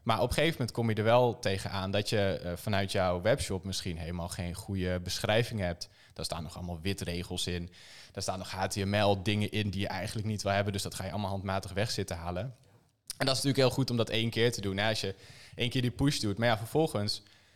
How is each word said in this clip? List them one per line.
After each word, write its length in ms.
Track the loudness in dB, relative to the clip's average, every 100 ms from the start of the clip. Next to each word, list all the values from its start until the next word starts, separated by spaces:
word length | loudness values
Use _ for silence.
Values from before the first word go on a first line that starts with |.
Maar 180 | -2 2
op 60 | 2
een 60 |
gegeven 180 | 2 2 0
moment 140 | -2
kom 180 | 0 0
je 60 | 2
er 80 |
wel 360 | 6 6 6 2
tegenaan 520 | 0 0 -2 -4 0
dat 180 | 0 2
je, 100 | 2
eh, 320 | 2 0 -4 -6
vanuit 360 | 0 0 2
jouw 300 | 2 2 2
webshop 420 | 2 2 0 -4
misschien 340 | -4 -6 -4 -6
helemaal 320 | -6 -6 -6
geen 240 | -6 -6
goede 460 | -8 -6 -2 0 -2
beschrijving 600 | -2 -2 2 2 2 0
hebt. 300 | -2 -4 -10 -16 -18
Daar 120 | -10 -8
staan 180 | -6
nog 120 | -8 -8
allemaal 240 | -8 -4
witregels 640 | -4 -4 -4 -6 -6 -4 -4
in. 220 | -4 -6 -12 -20 -20 -14
Daar 120 | -8
staan 140 | -4 -4
nog 140 | -6
H 120 | -4 -2
T 100 | -2
M 200 | 2 4
L 280 | 4 4
dingen 280 | 2 0 0
in 180 | -2 -2
die 120 | -2
je 60 | -2
eigenlijk 400 | -4 -6 -4 -4
niet 140 | -2
wil 100 | 2
hebben. 220 | 2 2
Dus 80 | -2
dat 140 | -4 -6
ga 80 |
je 80 | -6
allemaal 180 | -4 -4
handmatig 440 | -4 -4 -4 -4
weg 180 | -2 -2
zitten 260 | -2 -4 -6
halen. 260 | -6 -6 -6 -10 _ -20 _ _ -14 -2
En 80 | 2
dat 100 | 2
is 80 |
natuurlijk 140 | 2 4
heel 120 | 4
goed 200 | 4 2
om 80 | 2
dat 120 | 2
één 200 | 2 2
keer 220 | 4 2
te 100 | 2
doen, 160 | -2 2
hè, 100 | 2
als 140 | 2
je 140 | -2 -6 -12 -20 -14 -4
één 140 | -2
keer 120 | 0
die 100 | 0
push 280 | 2 2 2
doet. 180 | 0 2
Maar 100 | 2
ja, 100 | 2
vervolgens 640 | 2 2 2 0 -2 -4 -10 -20 _